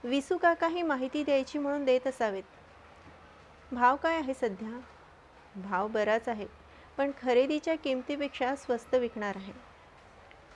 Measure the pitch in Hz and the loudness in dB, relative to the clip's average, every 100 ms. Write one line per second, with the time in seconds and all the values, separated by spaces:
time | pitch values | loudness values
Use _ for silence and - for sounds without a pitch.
0 | 240 277 269 359 349 330 330 349 339 269 | 0 -2 0 2 4 4 0 0 -2 -2
1 | 262 294 294 277 262 302 285 285 277 254 | -2 -2 2 2 2 -4 -2 0 2 2
2 | 262 262 220 196 - - - - - - | 2 -2 -2 -2 -10 -20 -20 -20 -20 -20
3 | - - - - - - - 240 247 277 | -20 -20 -20 -20 -20 -20 -10 4 4 6
4 | 320 330 262 262 233 190 220 240 254 - | 2 0 -2 -2 -4 -4 -10 -10 -16 -20
5 | - - - - - 196 190 190 214 220 | -20 -20 -20 -20 -18 -14 -4 -2 0 0
6 | 208 220 233 214 202 - - - - - | 2 2 0 -6 -8 -14 -20 -20 -14 -2
7 | 277 277 254 247 269 302 330 320 285 262 | -2 -2 2 4 4 2 0 -2 0 -2
8 | 254 285 285 - 254 269 - 240 233 254 | -2 -4 -4 -2 -2 -4 -2 -4 2 0
9 | 240 233 208 196 196 254 - - - - | 0 -4 -6 -6 -10 -16 -20 -20 -20 -20
10 | - - - - - | -20 -20 -20 -20 -20